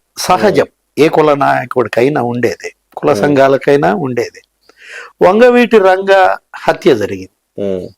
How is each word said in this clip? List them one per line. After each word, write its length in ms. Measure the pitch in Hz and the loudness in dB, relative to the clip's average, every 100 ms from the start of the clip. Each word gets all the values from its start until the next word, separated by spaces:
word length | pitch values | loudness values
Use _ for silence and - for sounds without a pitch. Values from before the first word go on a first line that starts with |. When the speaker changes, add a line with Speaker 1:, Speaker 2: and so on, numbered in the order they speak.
| _ - | _ -8
Speaker 1:
సహజం, 460 | - 180 208 139 | -2 0 0 0
Speaker 2:
ఉమ్. 400 | - _ _ - | -2 _ _ -2
Speaker 1:
ఏ 40 | 156 | 0
కుల 260 | 156 151 | 2 2
నాయకుడికైనా 880 | 143 139 135 127 - 110 - 127 147 | 2 0 -2 -4 -4 -4 -2 -2 -2
ఉండేదే, 520 | 120 120 120 - - - _ - | -4 -4 -4 -6 -12 -18 _ -6
కుల 120 | 147 | -2
Speaker 2:
ఉమ్. 80 | 135 | 0
Speaker 1:
సంఘాలకైనా 800 | 147 139 135 135 - 143 160 202 | 0 2 2 2 0 0 0 -2
ఉండేదే. 460 | 139 120 113 - _ _ _ _ - - - - 175 | -4 -6 -8 -10 _ _ _ _ -20 -20 -18 0 2
వంగవీటి 520 | 208 247 247 240 220 | 4 4 4 4 4
రంగ 580 | 190 185 196 196 185 98 _ - | 4 2 2 2 2 0 _ -8
హత్య 400 | - 160 190 120 | -6 -2 0 0
జరిగింది. 640 | 98 95 92 _ _ - | -2 -8 -14 _ _ -10
Speaker 2:
ఉమ్. 260 | 101 92 90 | -6 -6 -10